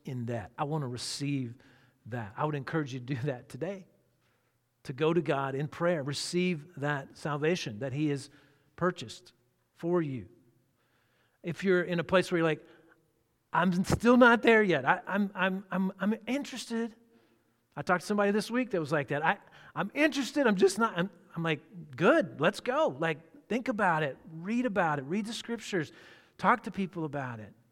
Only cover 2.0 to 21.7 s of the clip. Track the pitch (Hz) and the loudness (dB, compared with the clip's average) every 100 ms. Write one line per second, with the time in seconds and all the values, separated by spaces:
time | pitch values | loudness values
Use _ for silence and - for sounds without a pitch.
2 | - 120 107 110 151 147 127 165 147 131 | -12 -10 -10 -4 -4 -4 -4 -4 -4 -6
3 | 123 139 143 123 - 131 160 196 185 _ | -6 -4 -4 -6 -10 -10 -8 -10 -14 _
4 | _ _ _ _ _ _ _ _ - 127 | _ _ _ _ _ _ _ _ -12 -2
5 | 156 170 165 139 135 135 151 - 170 175 | 0 2 0 -2 -2 -4 -6 -2 0 0
6 | 135 139 - 175 180 170 147 - 143 143 | -2 -6 -4 0 0 0 -6 -8 -4 -4
7 | - - 165 147 151 180 - 104 135 131 | -8 -10 -6 -2 0 -2 -4 -8 -6 -2
8 | 151 143 123 - _ _ _ - 175 180 | -2 -2 -8 -20 _ _ _ -4 -2 -2
9 | 110 - - _ _ _ _ _ 170 175 | -8 -16 -20 _ _ _ _ _ -2 0
10 | 156 131 92 - _ _ _ _ _ _ | 0 -4 -10 -18 _ _ _ _ _ _
11 | _ _ _ _ 180 160 185 180 170 175 | _ _ _ _ -10 -2 2 2 2 -2
12 | 160 185 175 175 165 156 - - _ _ | 2 2 2 2 2 0 -6 -20 _ _
13 | _ _ _ _ _ - 180 180 185 - | _ _ _ _ _ 2 2 2 2 4
14 | 226 247 247 233 233 220 214 156 127 180 | 6 10 10 8 8 6 6 4 4 2
15 | - 196 196 190 185 190 196 185 190 - | 0 -2 -2 0 0 0 -4 -2 -2 -2
16 | 190 220 214 262 285 247 - 226 233 214 | -2 -2 -2 -6 -6 -10 -8 -6 -6 -10
17 | _ _ _ _ _ _ _ - 143 180 | _ _ _ _ _ _ _ -6 0 0
18 | - 208 202 208 202 233 254 180 147 156 | 2 2 2 2 0 -2 -2 -2 0 -2
19 | 139 143 160 202 - - - - 190 269 | 0 0 0 0 -6 -20 -12 -6 -4 0
20 | 302 262 240 294 262 196 381 214 226 185 | 2 2 -2 2 2 4 4 4 0 0
21 | 190 - - - 165 156 - | -4 -6 -14 -6 -4 -4 -6